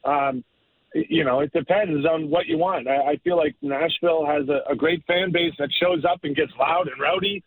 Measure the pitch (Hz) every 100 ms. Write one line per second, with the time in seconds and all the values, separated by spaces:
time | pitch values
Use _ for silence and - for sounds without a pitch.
0 | 139 143 139 131 - _ _ _ _ -
1 | - 160 143 127 143 165 139 190 208 147
2 | 147 160 151 165 180 160 180 180 123 139
3 | 139 156 175 175 151 - 143 139 165 156
4 | - 160 147 147 135 143 - 175 160 175
5 | - 180 185 175 170 160 143 - 175 175
6 | 170 175 147 143 147 - 139 170 180 127
7 | 143 185 196 202